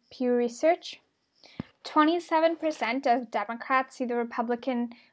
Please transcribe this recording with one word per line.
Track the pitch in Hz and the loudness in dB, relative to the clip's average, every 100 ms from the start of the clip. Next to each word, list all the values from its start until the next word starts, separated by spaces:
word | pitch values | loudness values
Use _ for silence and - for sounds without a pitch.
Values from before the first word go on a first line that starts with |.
| _ | _
Pew | - 247 | -4 0
Research. | 247 240 240 311 349 - - _ _ _ _ - - - _ - | 2 0 0 2 2 -2 -18 _ _ _ _ -20 -16 -16 _ -2
Twenty-seven | 302 302 349 - 320 330 330 | 2 4 2 0 2 2 2
percent | 320 302 220 254 269 | -4 -2 -2 0 2
of | 247 233 | 0 0
Democrats | 226 202 233 - 262 262 - | -6 -4 -6 0 0 0 -4
see | 247 | -4
the | 240 | -2
Republican | 233 240 233 240 262 240 240 - _ | -2 -4 -2 -2 -2 -2 -4 -8 _